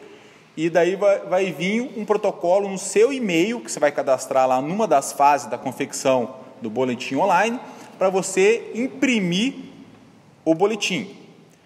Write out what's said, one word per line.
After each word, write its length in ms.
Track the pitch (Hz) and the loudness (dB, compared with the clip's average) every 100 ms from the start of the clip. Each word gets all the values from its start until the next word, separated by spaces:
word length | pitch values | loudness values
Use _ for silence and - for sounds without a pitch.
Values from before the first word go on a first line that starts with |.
| - - - - - - | -20 -20 -20 -20 -18 -6
e 140 | 165 | 0
daí 260 | 170 170 190 | 2 2 2
vai, 240 | 202 196 | 2 2
vai 300 | - 180 190 | 0 0 0
vir 300 | 147 180 226 262 240 | -2 -2 -2 -4 -6
um 80 | 208 | -2
protocolo 640 | 208 202 185 175 190 202 | 0 0 -2 0 0 0
no 80 | 190 | -6
seu 340 | - 202 240 | 0 4 4
e-mail, 480 | 269 220 165 196 240 | 2 0 2 2 -2
que 120 | - | -8
você 80 | - | 0
vai 120 | 147 | 0
cadastrar 560 | 143 139 127 - 131 131 | 0 0 0 2 2 2
lá 140 | 127 | 2
numa 240 | 147 196 214 | 0 -2 2
das 260 | 147 139 | 2 0
fases 360 | - 143 143 120 | 2 4 4 -2
da 100 | 120 | -8
confecção 760 | 131 123 127 - 135 131 113 - - - | -8 -6 -6 -2 2 2 0 -8 -20 -12
do 80 | 113 | -6
boletim 460 | 113 131 120 - 135 | -2 -2 -2 -4 0
online, 440 | 196 180 220 240 - - - - | 2 2 2 -2 -10 -18 -20 -2
pra 100 | 185 | 0
você 600 | 190 185 - 196 226 - 214 | 0 -2 2 4 2 -2 -6
imprimir 800 | 254 - 277 233 180 180 247 - - - - - - - _ _ 160 | -6 -2 0 2 0 0 -2 -4 -14 -20 -20 -20 -20 -20 _ _ -2
o 80 | |
boletim. 640 | 160 202 220 - 175 98 - - - _ _ | 2 2 0 -2 -4 -6 -14 -20 -20 _ _